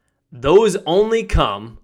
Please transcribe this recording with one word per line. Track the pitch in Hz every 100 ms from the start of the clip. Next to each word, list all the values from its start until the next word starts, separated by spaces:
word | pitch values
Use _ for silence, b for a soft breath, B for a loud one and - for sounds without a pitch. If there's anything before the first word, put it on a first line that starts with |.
| _ _ _
those | 123 135 185 226 185 -
only | 180 214 226
come | - - 131 101 110 110